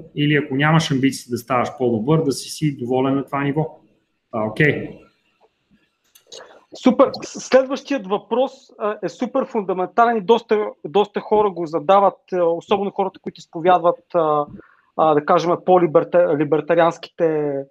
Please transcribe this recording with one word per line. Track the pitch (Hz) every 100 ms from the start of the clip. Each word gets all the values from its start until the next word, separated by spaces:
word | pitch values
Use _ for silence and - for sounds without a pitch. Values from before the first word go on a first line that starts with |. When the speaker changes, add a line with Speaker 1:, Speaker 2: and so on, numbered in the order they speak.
| - -
Speaker 1:
или | 147 147
ако | 143 135
нямаш | 147 160 160
амбиции | 135 135 127 -
да | 120
ставаш | - 127 110 -
по-добър, | 123 113 117 160
да | 151
си | 123 -
си | - 151 135
доволен | 120 127 131 139
на | 131
това | 139
ниво. | 139 143 151 - _ _ _ _ _
А, | 117 107
окей. | - 151 104 - - - _ _ _ _ _ _ _ _ _ _ _ _ - - - _ -
Speaker 2:
Супер. | - - 262 -
С-, | - -
следващият | - 254 262 277 - - 185
въпрос, | 196 - 226 262 - _ -
а, | 214 214
е | 180
супер | - 247 269 254
фундаментален | 233 185 185 180 - 233 233
и |
доста, | 180 226 - 214 214 - 165
доста | 147 202 -
хора | - 214 208
го | 170 170
задават, | 160 151 196 196 - _
а, | 185
особено | 170 170 - 208 196
хората, | - 190 -
които | - -
изповядват, | - 170 160 180 170 170 _
а, | 175 156 151 147 - - _ _ -
а, | 160
да | 151 151
кажем, | 175 165
по-либерта-, | 165 175 185 170 156 165 175 175 147
либертарианските, | 151 156 151 170 170 165 - - 170 156 147 139 135